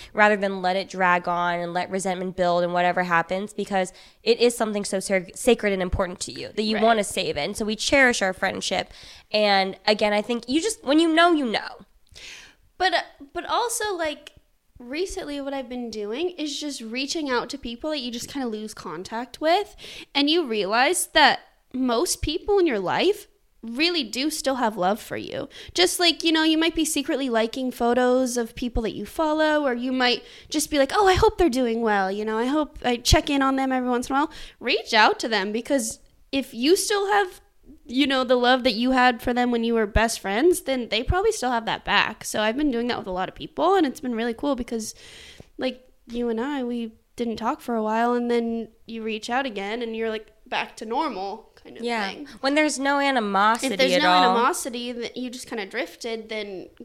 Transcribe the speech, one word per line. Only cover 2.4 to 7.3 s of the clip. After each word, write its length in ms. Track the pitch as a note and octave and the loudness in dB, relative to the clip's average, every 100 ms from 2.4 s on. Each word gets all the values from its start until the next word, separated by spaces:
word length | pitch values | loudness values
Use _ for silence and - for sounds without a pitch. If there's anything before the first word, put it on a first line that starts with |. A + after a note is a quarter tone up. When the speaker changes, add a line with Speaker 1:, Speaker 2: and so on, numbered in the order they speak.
| F3 F3 | 2 2
Speaker 1:
and 80 | F3 | 2
whatever 320 | F3 F3+ F3 | 2 2 2
happens, 480 | F3+ E3+ E3 F#3 G#3 | 2 2 0 -4 -6
because 380 | - G3+ G3 F#3 - - _ | -8 -4 -2 -2 -6 -20 _
it 160 | - A#3 | 0 4
is 160 | A#3+ A#3 | 4 2
something 300 | A3 G#3 G3+ | -2 -2 -4
so 160 | F#3+ | -4
sar-, 260 | - G3 F3 - | 0 -2 -2 -4
sacred 380 | - A#3 G#3+ | 2 4 2
and 80 | F#3+ | -2
important 400 | F3+ - F#3 F3+ | -2 -2 -4 -6
to 100 | - | -10
you 180 | C3 C3+ - | -10 -10 -4
that 60 | |
you 120 | G#3+ G#3+ | -2 2
Speaker 2:
Right. 60 | |
Speaker 1:
wanna 200 | A3 A3+ | 4 4
save 320 | G3+ - E3 | 2 -2 -2